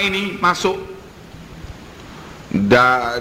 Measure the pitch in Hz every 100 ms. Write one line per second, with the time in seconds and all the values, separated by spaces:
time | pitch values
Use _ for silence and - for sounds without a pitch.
0 | 196 190 202 - 180 175 190 190 - -
1 | - - - - - - - - - -
2 | - - - - - - 101 123 127 127
3 | 120 120